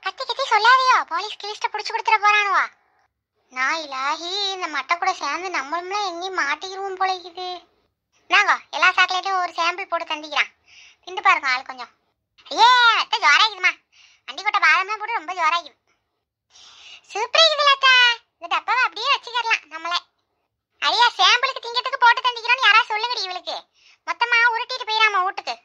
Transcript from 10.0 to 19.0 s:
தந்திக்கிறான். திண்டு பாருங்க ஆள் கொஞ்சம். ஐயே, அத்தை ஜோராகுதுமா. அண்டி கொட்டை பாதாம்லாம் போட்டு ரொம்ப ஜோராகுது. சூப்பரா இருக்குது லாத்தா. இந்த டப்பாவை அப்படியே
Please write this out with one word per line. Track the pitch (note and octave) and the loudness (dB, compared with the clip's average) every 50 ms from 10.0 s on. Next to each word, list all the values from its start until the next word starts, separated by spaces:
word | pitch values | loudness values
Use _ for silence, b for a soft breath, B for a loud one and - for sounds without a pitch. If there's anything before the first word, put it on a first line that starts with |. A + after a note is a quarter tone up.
| E4+ | -6
தந்திக்கிறான். | E4 D#4+ D4+ D4+ D#4 D4 C4+ A3 - _ _ b b b b b b b b _ | -6 -10 -10 -8 -6 -2 -4 -4 -4 _ _ b b b b b b b b _
திண்டு | - F4+ F#4+ - | -12 -10 -2 2
பாருங்க | G4+ F4+ D#4+ D4 C#4 | 2 2 2 2 -2
ஆள் | B3+ B3+ C4 - | -2 -2 -4 -10
கொஞ்சம். | C4 B3+ B3 - _ _ _ _ _ _ _ _ _ _ _ | -14 -16 -16 -18 _ _ _ _ _ _ _ _ _ _ _
ஐயே, | - C#4 D#4 G#4+ B4 - B4 A#4+ A#4 A4 G4 | -10 0 4 4 6 6 6 4 4 4 2
அத்தை | - - - A#4 | 0 -2 -4 0
ஜோராகுதுமா. | G4 D4+ C#4+ D#4+ G4+ A4+ G#4 F#4 F#4 F4+ E4+ _ _ _ b b b b b b b - | 2 4 4 6 4 2 0 0 -2 -2 -2 _ _ _ b b b b b b b -16
அண்டி | B3 D4 F#4+ | -14 -6 -4
கொட்டை | G#4 G#4 G4+ | -2 0 2
பாதாம்லாம் | F4 D#4+ D#4 E4+ F#4+ F#4+ G#4+ G#4+ | 4 4 4 4 2 -2 -4 -8
போட்டு | G4+ G#4+ A#4 A#4 | -6 -6 -6 -6
ரொம்ப | E4 D4+ F#4 | -6 -6 -6
ஜோராகுது. | F#4 E4 D#4 E4 F4 E4+ C#4+ A#3 _ _ _ _ _ _ _ _ _ _ _ _ _ _ _ B B B B B B B B B B B _ | -2 0 0 0 -2 -4 -6 _ _ _ _ _ _ _ _ _ _ _ _ _ _ _ _ B B B B B B B B B B B _
சூப்பரா | - F#4+ A4+ A#4+ - D#5+ E5 | -6 -6 -6 0 4 4 6
இருக்குது | D#5+ D5+ C#5+ D5 C#5+ | 6 6 4 4 4
லாத்தா. | C#5 C5 C5 C5 B4+ B4+ B4 A#4+ A#4 A#4 _ _ _ | 4 4 4 4 6 6 6 4 4 0 _ _ _
இந்த | _ - E4+ F#4+ | _ -10 -6 -6
டப்பாவை | E4 - - G#4+ B4 B4+ | -4 -2 -2 0 0 0
அப்படியே | A4 - G4+ | -2 -2 -4